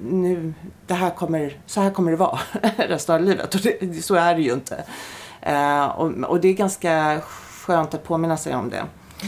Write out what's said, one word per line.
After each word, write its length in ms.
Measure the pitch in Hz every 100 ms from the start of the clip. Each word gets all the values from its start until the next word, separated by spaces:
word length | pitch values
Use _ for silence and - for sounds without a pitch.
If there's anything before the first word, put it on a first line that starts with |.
| 120
nu, 440 | 185 180 180 160 156 170 - -
det 80 |
här 160 | 180 185
kommer, 480 | - 165 160 143 143 -
så 140 | -
här 100 | 196
kommer 200 | 196 170
det 60 | 165
vara 220 | 185 127 - -
<laughs> 160 | 220 208
resten 380 | - 156 -
av 60 | 165
livet. 320 | 185 185 -
Och 60 | 190
det, 420 | 220 - 190 165
så 100 | -
är 200 | 185 170
det 80 | 170
ju 100 | 143
inte. 320 | 127 - - - - - - - -
Eh, 440 | - 147 143 143 143
och, 240 | - 160
och 280 | - 127 170
det 80 | 185
är 40 |
ganska 680 | 190 196 - 170 160 156 151 151 - - - -
skönt 280 | 170 156
att 100 | 151
påminna 320 | - 165 165 156
sig 180 | 156
om 160 | 127 120
det. 140 | 98 - - - -